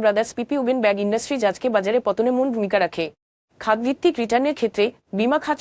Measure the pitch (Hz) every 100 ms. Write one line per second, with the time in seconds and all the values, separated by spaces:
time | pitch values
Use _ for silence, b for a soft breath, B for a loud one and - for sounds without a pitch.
0 | 220 208 226 - 233 285 240 262 214 202
1 | 202 226 - 277 202 190 254 214 190 240
2 | 214 196 240 247 269 226 202 202 175 -
3 | 156 _ _ _ _ _ 220 220 240 277
4 | 349 320 226 247 285 294 220 - 220 -
5 | _ 196 240 302 302 294